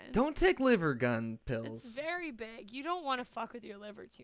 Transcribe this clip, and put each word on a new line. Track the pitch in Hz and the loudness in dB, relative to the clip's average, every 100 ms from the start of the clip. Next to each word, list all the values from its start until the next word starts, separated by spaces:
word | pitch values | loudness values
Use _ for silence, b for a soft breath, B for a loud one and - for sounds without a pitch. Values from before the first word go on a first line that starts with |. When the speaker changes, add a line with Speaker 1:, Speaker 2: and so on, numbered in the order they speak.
| - | -2
Speaker 1:
Don't | 202 285 294 | 2 2 4
take | 359 - | 4 6
liver | 262 226 165 | 6 6 4
gun | 123 123 117 113 113 - | 4 2 2 0 -6 -4
pills. | 117 113 113 | -4 -4 -8
Speaker 2:
It's | 233 233 | -10 -8
very | 311 349 330 | -4 -4 -6
big. | 226 220 226 202 | -8 -12 -14 -12
You | 254 | -8
don't | 285 359 | -4 -2
wanna | 294 254 247 | -2 -2 -2
fuck | - 220 | -6 -8
with | 240 202 | -8 -14
your | 202 | -14
liver | 208 202 185 | -14 -14 -16
too | - | -20